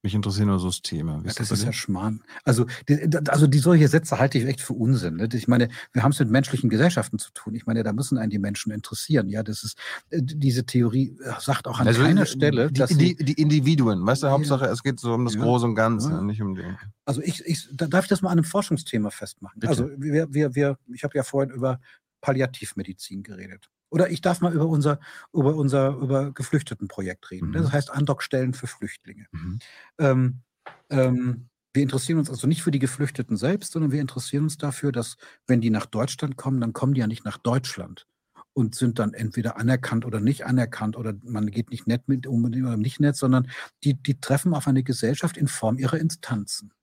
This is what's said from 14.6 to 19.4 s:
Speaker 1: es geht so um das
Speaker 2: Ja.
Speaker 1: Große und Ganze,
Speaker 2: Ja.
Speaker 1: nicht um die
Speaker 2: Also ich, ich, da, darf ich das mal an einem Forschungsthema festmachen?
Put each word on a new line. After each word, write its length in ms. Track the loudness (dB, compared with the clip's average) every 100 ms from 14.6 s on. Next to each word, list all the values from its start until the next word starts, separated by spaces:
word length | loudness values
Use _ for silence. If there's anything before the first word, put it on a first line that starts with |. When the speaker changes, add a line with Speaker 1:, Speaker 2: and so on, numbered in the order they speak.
| 2
Speaker 1:
es 180 | 0
geht 160 | -2 -2
so 140 | -2
um 120 | 0 0
das 100 | 2
Speaker 2:
Ja. 20 |
Speaker 1:
Große 280 | 2 4 2
und 100 | 2
Ganze, 460 | 2 2 0 -2
Speaker 2:
Ja. 20 |
Speaker 1:
nicht 180 | -2 -2
um 140 | -4 -6
die 220 | -8 -10 -14 _ -6
Speaker 2:
Also 160 | -4
ich, 240 | -4 -6 -4
ich, 240 | -6 -6
da, 140 | -6 0
darf 180 | 0 2
ich 40 |
das 120 | 0
mal 80 | 2
an 80 | 2
einem 60 | 2
Forschungsthema 640 | -2 -2 -4 -2 -4 -4
festmachen? 500 | -6 -14 -14